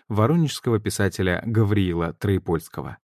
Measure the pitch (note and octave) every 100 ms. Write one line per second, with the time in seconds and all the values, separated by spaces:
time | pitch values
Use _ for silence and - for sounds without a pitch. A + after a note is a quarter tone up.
0 | - G#2 A2+ E3+ D3 - A#2+ A2 G#2 -
1 | F#2+ - F#2 F2 - A2 G2+ G#2 F#2 E2+
2 | E2 - G#2 F#2+ - D#2+ - - C2+ -